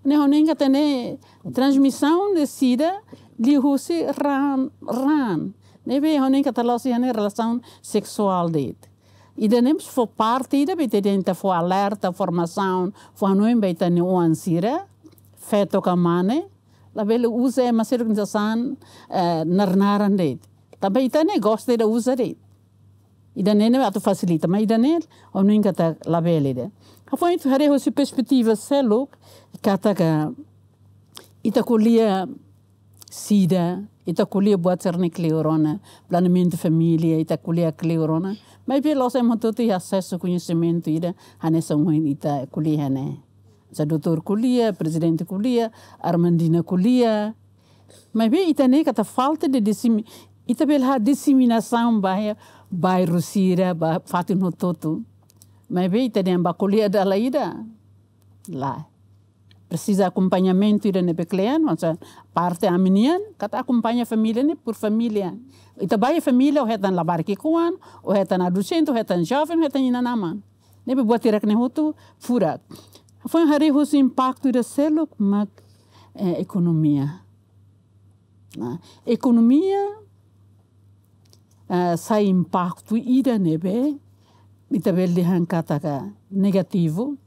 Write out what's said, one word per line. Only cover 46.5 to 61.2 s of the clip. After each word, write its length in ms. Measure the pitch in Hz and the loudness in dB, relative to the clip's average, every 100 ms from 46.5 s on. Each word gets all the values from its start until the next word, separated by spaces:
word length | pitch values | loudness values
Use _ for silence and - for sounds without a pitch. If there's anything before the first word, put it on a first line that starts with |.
| 165 | 0
colhia, 720 | 165 185 202 254 233 214 208 226 _ _ _ _ _ - _ | 0 0 2 4 2 0 -4 -8 _ _ _ _ _ -20 _
mas 200 | 220 226 | 0 2
bem, 180 | 294 370 | 2 2
e 60 | 285 | 2
tá, 120 | 262 | 4
né, 160 | 269 | 4
que 80 | 320 | 2
tá 120 | 226 | 0
falta 440 | 208 - 262 311 320 | -2 0 0 0 0
de 140 | 262 | 0
dissemi-, 440 | 208 208 233 220 - - - _ - | 0 0 0 0 -2 -18 -20 _ -6
e 80 | 240 | -2
tá 100 | 285 | 2
bem, 180 | 294 | 2
a 140 | 254 269 | 2 2
disseminação, 1040 | 208 285 - 269 247 226 - 233 233 220 | 2 0 2 4 4 2 0 0 2 2
vai, 340 | 190 190 214 208 - - - | 0 -2 -4 -6 -12 -20 -10
vai, 340 | 180 180 185 185 | -2 0 2 2
Rosira, 720 | 175 - 208 185 180 185 170 | 0 -2 0 2 2 0 0
vai, 260 | 160 165 | -2 -2
Fátima 480 | - 175 175 190 185 | -2 -4 -2 -2 -2
Toto, 540 | 165 185 170 156 170 233 _ _ _ - _ _ | -2 -4 -4 -4 -6 -8 _ _ _ -20 _ _
Mas 160 | 175 185 | -2 0
bem, 180 | 208 262 | 0 0
tem 300 | 214 185 180 | 0 0 0
uma 160 | 175 | 0
colher 340 | 170 202 208 208 | 0 0 2 2
da 160 | 202 | 2
laída. 640 | 190 196 247 285 196 - 220 - _ _ _ _ _ _ - | 2 0 0 -2 -4 -8 -14 -18 _ _ _ _ _ _ -14
Lá. 380 | 151 135 127 156 _ _ _ _ _ _ _ _ | -8 -6 -8 -14 _ _ _ _ _ _ _ _
Precisa 380 | 165 - 196 185 | -8 -2 0 0
acompanhamento 840 | 190 185 185 185 185 208 208 208 | 0 0 2 2 2 2 2 0
da 100 | 190 | -2
nebe 240 | 175 170 | -2 -2